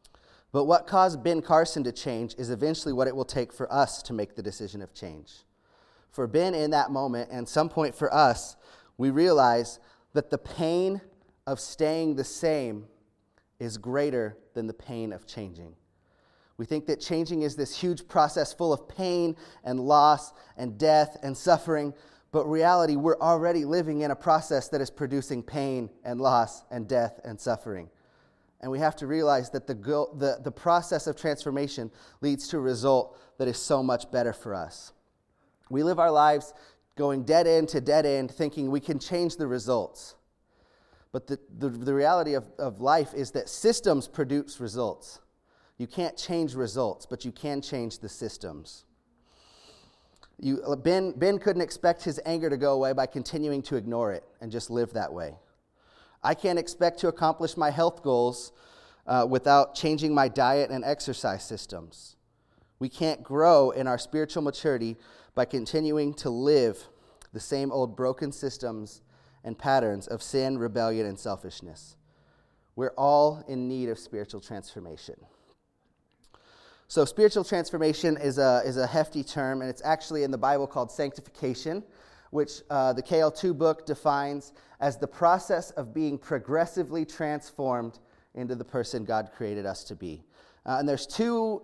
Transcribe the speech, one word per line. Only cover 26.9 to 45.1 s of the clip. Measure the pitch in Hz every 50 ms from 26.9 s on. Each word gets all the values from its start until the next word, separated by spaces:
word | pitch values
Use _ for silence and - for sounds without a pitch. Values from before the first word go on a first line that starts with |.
| 131 120 117 113 - - -
and | 117 110 101
suffering. | - 127 113 107 - 117 101 90 85 82 _ _ _ _ _ _ _ _ _ _ _ _ _ _
And | 127 131
we | 135 139
have | 160 156 156
to | - 147
realize | 135 151 160 156 147 139 131 123 -
that | - 131 -
the | - 127
go-, | 104 98 131 151 147 143 - 160
the, | 135 139 139 120 117
the | 120 147
process | - - - 175 170 175 170 - 180 151 -
of | 156 135
transformation | - - 156 143 135 - 147 135 143 143 139 - 135 113 113 - - - - _ _
leads | 139 147 139 135 - -
to | 175 151
a |
result | 131 131 123 107 120 139 135 127 - - - - - _ _ -
that | 135 123
is | 117 -
so | - - 151 135
much | 131 127 123 120 - -
better | - 123 117 117
for | 104 - - 113 98
us. | 92 80 - - - - - - _ _ _ _ _ _ _ _ _ _ _ _ _ _ _
We | 131 139
live | 151 175 185 170
our | 170 170
lives | 151 147 151 151 151 147 - - - - - - _ _ _ _ _
going | - 143 139 139 135 120
dead | 143 156 170 165
end | 165 165 165 160 -
to | 156 143
dead | 123 143 147 156 151
end, | 143 139 135 131 123
thinking | - - 160 143 - 156 139 131
we | 139 143
can | - - 139 135
change | - - 185 175 175 165 -
the | - 151
results. | 127 127 123 101 127 123 113 87 - - - - - - _ _ _ _ _ _ _ _ _ _ _ _ _ _ _ _ _ _ _
But | - 131 -
the, | - 139 135 - - - 110
the, | 139 135
the | 120 117 123 139 139
reality | 139 143 156 185 180 160 151 143
of, | 131 110 - - -
of | 143 127 98 101
life | 123 139 156 160 143 - -
is | 139 131 -
that | - 131 - -
systems | - - - 226 226 - - 196 156 139 -
produce | - - - 143 127 139 147 143 - - -
results. | 123 107 101 127 117 101 - - - -